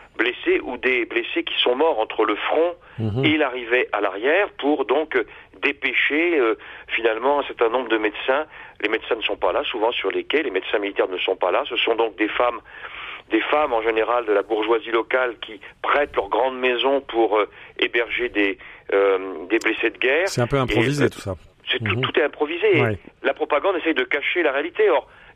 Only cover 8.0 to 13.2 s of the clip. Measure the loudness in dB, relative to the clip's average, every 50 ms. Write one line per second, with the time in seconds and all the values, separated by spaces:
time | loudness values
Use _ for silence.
8 | 0 0 -2 -2 -2 0 0 0 -2 -4 -10 -18 -20 -20 -8 -4 -2 -2 -2 -2
9 | -2 -2 -4 -2 -2 -4 -2 -2 0 0 0 0 -2 -4 -2 -2 0 0 0 -2
10 | -2 -2 -2 -2 -2 0 0 0 0 0 -2 -4 -2 -2 -2 -2 -2 -2 0 0
11 | 0 0 -2 -2 -2 -2 0 0 0 2 2 0 0 -2 -2 0 0 2 2 2
12 | 0 0 0 -2 -2 0 0 0 0 0 0 -4 -8 -16 -18 -16 -16 -14 -14 -14
13 | -14 -14 -14 -14